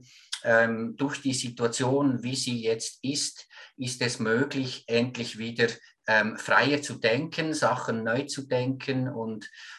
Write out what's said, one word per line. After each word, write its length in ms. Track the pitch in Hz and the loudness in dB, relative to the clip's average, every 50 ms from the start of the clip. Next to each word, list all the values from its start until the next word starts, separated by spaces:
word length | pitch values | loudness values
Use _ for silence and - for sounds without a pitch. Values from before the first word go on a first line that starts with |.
| - - - - - - - - - | -8 -18 -20 -20 -18 -14 -12 -4 2
ähm, 520 | 120 117 113 117 113 113 110 113 117 113 | 4 6 6 6 4 2 -2 -4 -6 -4
durch 260 | - 139 143 143 - | -2 -2 -2 -2 -2
die 120 | - 135 127 | -2 -2 -2
Situation, 880 | - - 123 - - 120 117 117 - 131 123 131 139 147 139 123 - 110 | -2 -2 -6 -4 -2 -2 -2 0 0 0 2 2 4 4 4 2 0 -2
wie 120 | 123 131 | -4 -4
sie 260 | 131 - 127 120 117 | -4 -2 -2 -2 -2
jetzt 380 | 113 110 113 113 - - - - - | 0 0 0 0 -2 -8 -10 -8 -6
ist, 440 | 131 147 143 - - - - - _ - - - - _ - | -4 -2 -2 -2 -4 -6 -10 -18 _ -20 -20 -20 -16 _ -8
ist 240 | 131 123 123 - | -6 -6 -4 -2
es 180 | 127 120 117 - | -2 -2 -2 0
möglich, 640 | 117 110 113 117 143 139 - 135 131 127 - - - - | 0 2 4 4 2 2 0 -2 -4 -4 -6 -8 -4 0
endlich 500 | 117 117 120 127 127 - 117 - - 110 | 2 2 2 2 0 -4 -6 -6 -6 -8
wieder, 300 | 113 117 117 117 120 113 - - - - - _ _ - | -8 -6 0 2 2 2 2 -2 -14 -20 -20 _ _ 2
ähm, 300 | 110 107 107 107 - - | 4 4 4 4 0 -4
freier 440 | - - 110 98 117 139 147 143 | 0 2 4 4 6 4 4 2
zu 140 | - - - | 0 -4 -4
denken, 580 | - - 113 113 131 160 160 - - 160 156 151 | 0 2 2 4 2 0 -2 -4 -4 -2 -2 0
Sachen 500 | - - 117 117 127 - - 117 113 110 | 2 2 2 2 0 -2 -2 -2 -2 0
neu 200 | 113 113 131 147 | 0 0 0 -2
zu 240 | 143 - - 135 - | -4 -6 -8 -6 -2
denken 600 | 131 123 123 127 131 131 - - 131 131 127 131 | 0 0 0 0 -2 -2 -2 -2 -2 -2 -2 -2
und, 420 | 131 113 113 113 110 107 - - - - - - - | -4 -4 -6 -6 -6 -8 -10 -14 -16 -18 -18 -18 -18